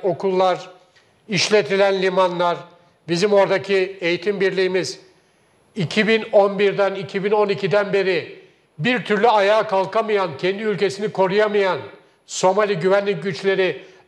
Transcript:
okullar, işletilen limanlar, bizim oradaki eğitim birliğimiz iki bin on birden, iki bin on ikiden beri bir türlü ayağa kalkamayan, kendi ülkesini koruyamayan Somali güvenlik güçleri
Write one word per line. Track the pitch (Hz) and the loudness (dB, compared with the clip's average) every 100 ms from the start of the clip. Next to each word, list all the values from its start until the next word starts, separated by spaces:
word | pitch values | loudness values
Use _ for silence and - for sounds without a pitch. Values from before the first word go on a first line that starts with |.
okullar, | 196 165 196 185 185 170 - - _ _ _ _ - | -4 -2 -2 0 0 0 -6 -20 _ _ _ _ -6
işletilen | 190 - 208 - 196 196 196 | -2 2 2 2 2 2 2
limanlar, | 185 180 185 175 175 156 - - _ _ - | 0 2 2 2 -2 -2 -8 -20 _ _ -6
bizim | 170 208 | -2 2
oradaki | 202 190 190 190 196 185 190 | 4 4 0 0 0 -2 -4
eğitim | 170 175 190 196 | -4 -2 -2 -2
birliğimiz | 190 180 185 185 156 - - _ _ _ _ _ _ - | -2 0 0 -2 -4 -8 -20 _ _ _ _ _ _ -6
iki | 160 208 214 | -2 0 2
bin | 220 214 | 0 2
on | 214 202 196 | 2 2 2
birden, | 202 180 196 190 | 0 2 -2 -2
iki | 190 202 | -8 -6
bin | 196 | -2
on | 214 208 | 0 0
ikiden | 160 190 202 196 | -2 0 0 0
beri | 196 190 170 127 - - _ _ - | 0 0 -2 -4 -14 -20 _ _ -6
bir | 190 247 175 | -2 -2 0
türlü | 208 226 | 2 4
ayağa | 214 196 220 208 | 4 4 2 2
kalkamayan, | 190 185 220 214 208 185 131 | -2 0 -2 0 -2 -2 -2
kendi | 180 196 | -4 -2
ülkesini | 220 196 196 - 214 | -4 0 -2 -2 -6
koruyamayan | - 190 202 214 208 196 156 107 - _ _ - | 0 0 2 2 2 0 -2 -8 -18 _ _ -14
Somali | - 185 190 208 190 | 0 2 2 2 0
güvenlik | 185 202 202 180 | 2 2 0 -4
güçleri | 185 175 190 190 185 - - - | -6 -4 -2 0 0 -4 -12 -20